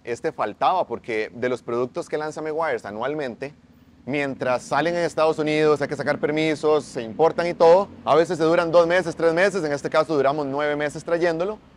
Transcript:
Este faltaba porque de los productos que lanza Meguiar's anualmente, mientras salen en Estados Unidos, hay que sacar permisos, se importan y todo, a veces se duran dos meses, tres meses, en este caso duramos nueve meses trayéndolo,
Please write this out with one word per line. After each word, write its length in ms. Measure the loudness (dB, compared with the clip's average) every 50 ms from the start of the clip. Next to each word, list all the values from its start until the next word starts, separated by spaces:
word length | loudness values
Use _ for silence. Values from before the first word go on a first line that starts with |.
| -8
Este 260 | -8 -8 -4 -4 -6
faltaba 560 | -4 -4 -6 -6 -4 -2 -2 0 0 0 -2
porque 460 | -4 -6 -10 -6 -4 -4 -4 -4 -4 -6
de 140 | -4 -4 -4
los 160 | -4 -4 -6
productos 440 | -6 -4 -4 -4 -4 -6 -10 -10 -6
que 80 | -6
lanza 240 | -6 -6 -6 -8 -8
Meguiar's 440 | -8 -8 -4 -4 -4 -2 -4 -4 -6
anualmente, 680 | -8 -8 -6 -6 -6 -4 -4 -6 -8 -8 -10 -12 -12 -12 _ _ _ _ _ _ _ _ _ -10 -6
mientras 540 | -4 -4 -4 -4 -4 -4 -2 -2 -2 -2 -2
salen 320 | -2 -2 -2 -2 0 -2
en 80 | -2 -2
Estados 340 | -2 0 0 0 0 2 0
Unidos, 420 | 0 0 0 2 4 4 4 2 0
hay 60 | -4
que 80 | -4
sacar 240 | -4 -2 -2 -2 -2
permisos, 640 | -2 -2 0 0 0 0 -2 0 2 2 2 2 0
se 180 | -4 -8 -8 -8
importan 460 | -6 -2 2 2 2 2 0 -4 -2
y 60 | 2
todo, 340 | 4 6 8 8 6 4 0 -8 -8 0
a 100 | 2 4
veces 240 | 4 4 2 0 0
se 60 | 2
duran 260 | 2 4 2 2 4
dos 160 | 4 4 4
meses, 300 | 6 4 0 0 0 -4
tres 180 | 0 0 2 2
meses, 300 | 4 2 2 2 0 -4
en 80 | -2 -4
este 180 | -4 -4 -2
caso 240 | 0 0 0 2 2
duramos 320 | 2 2 2 2 0 -4
nueve 300 | -4 -4 -2 -2 -2 -2
meses 260 | -2 -4 -4 -6 -8 -6
trayéndolo, 560 | -4 -2 0 0 0 0 0 -4 -6 -6 -10 -14 -20 _